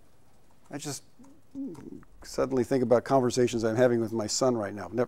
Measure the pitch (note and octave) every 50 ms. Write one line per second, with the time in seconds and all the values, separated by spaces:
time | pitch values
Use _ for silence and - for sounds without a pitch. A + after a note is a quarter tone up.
0 | - - - - - - - - - - - - - - - C#3+ D3+ D3 C3+ -
1 | - - - - B3+ C#4 D4 - - - - C#4 C#4 A3+ D#3+ - - - - -
2 | - - - - - - - C3 C3+ C3 C3+ B2+ A2+ - C#3 C3 B2 A2+ B2 A2+
3 | - - C3+ C3+ B2 A#2+ - B2+ B2 A2+ B2 A2+ A2 A2+ A2 B2 B2+ B2 A#2+ A#2
4 | A2+ G#2 A2+ A2+ G#2+ G#2 - - C#3 B2+ B2 A2+ G2+ G2 G#2 G2+ F#2+ - A2 A2+
5 | F#2+